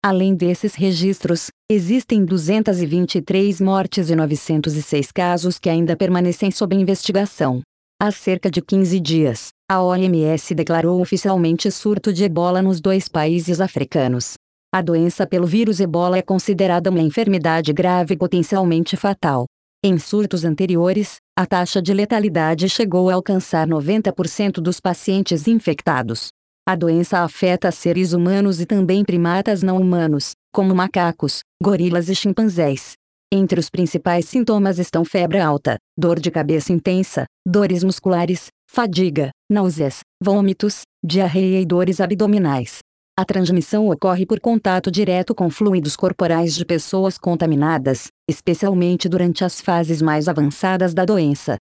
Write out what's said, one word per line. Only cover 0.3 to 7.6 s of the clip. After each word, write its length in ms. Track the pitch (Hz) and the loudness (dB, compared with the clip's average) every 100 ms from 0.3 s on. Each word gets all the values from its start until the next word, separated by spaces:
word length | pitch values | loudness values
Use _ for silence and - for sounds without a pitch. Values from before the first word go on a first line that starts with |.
desses 400 | 190 175 180 214 | 2 0 0 -4
registros, 720 | - 190 170 185 196 170 170 - _ _ | -2 -2 0 0 -2 -2 -2 -4 _ _
existem 560 | 214 170 254 - 220 | 0 2 -2 2 2
duzentas 560 | 180 180 156 214 220 180 | 2 0 0 0 2 0
e 60 | 165 | 0
vinte 300 | 170 180 185 | 0 0 -2
e 40 | |
três 400 | 147 190 202 185 | 0 0 2 2
mortes 480 | 190 190 190 - 165 | 2 2 0 -2 0
e 60 | |
novecentos 600 | 165 156 147 - 156 156 151 | 0 0 -2 -2 -2 0 -4
e 40 | |
seis 320 | 147 147 139 | -2 -2 -2
casos 460 | - 180 175 180 180 | -2 0 0 -2 -2
que 100 | 185 | 0
ainda 280 | 165 165 165 | 0 0 0
permanecem 540 | 190 180 175 175 196 | 0 2 0 0 -2
sob 240 | - 196 | -2 0
investigação. 880 | 196 190 190 - 180 202 - 143 127 | 0 2 0 0 0 -2 -2 -2 -2